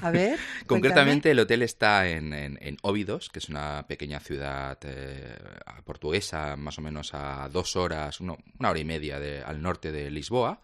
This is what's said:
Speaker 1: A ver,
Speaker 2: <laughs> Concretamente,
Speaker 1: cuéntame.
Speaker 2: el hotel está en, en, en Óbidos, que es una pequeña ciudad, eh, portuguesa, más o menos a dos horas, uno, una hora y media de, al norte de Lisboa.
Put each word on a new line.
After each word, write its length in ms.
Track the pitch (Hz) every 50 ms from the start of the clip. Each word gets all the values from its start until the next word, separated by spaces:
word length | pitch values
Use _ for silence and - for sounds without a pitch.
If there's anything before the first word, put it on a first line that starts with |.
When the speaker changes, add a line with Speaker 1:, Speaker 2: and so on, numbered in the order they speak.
Speaker 1:
A 100 | 190 170
ver, 260 | 170 175 185 220 302 - - -
Speaker 2:
<laughs> 160 | - - -
Concretamente, 640 | - 127 117 - 135 - 151 139 139 143 147 - 160
Speaker 1:
cuéntame. 20 |
Speaker 2:
el 80 | 143 120
hotel 220 | 110 101 117 117
está 480 | 120 113 - - 113 107 104 101 95 90
en, 240 | 82 80 78 78 73
en, 240 | 73 73 71 69 -
en 160 | - - 73 -
Óbidos, 480 | - 101 101 107 98 92 110 170 - -
que 100 | - 95
es 80 | -
una 380 | - 76 71 73 73 73 73 71
pequeña 320 | - 76 - 73 73 73 71
ciudad, 580 | - - 73 69 69 69 69 69 69 67 67 - -
eh, 540 | 71 67 67 67 67 67 67 67 - 55 - - - - - - - - - -
portuguesa, 720 | - - - - 76 82 101 98 - - 78 76 73 71
más 200 | 71 73 76 - -
o 20 |
menos 320 | 76 76 76 76 73 - -
a 340 | 71 71 69 69 69 69 69
dos 280 | 71 90 90 - -
horas, 420 | 95 90 85 82 78 76 73 - -
uno, 180 | 92 90 82 - - _ - -
una 120 | 131 104
hora 80 | 87 80
y 40 | 76
media 340 | 78 82 78 76 73 69 71
de, 200 | 73 73 71 71
al 200 | - - 78 76
norte 320 | 78 92 87 - - 80 76
de 180 | 73 73 71
Lisboa. 480 | 73 78 71 - 110 127 117 131 202 -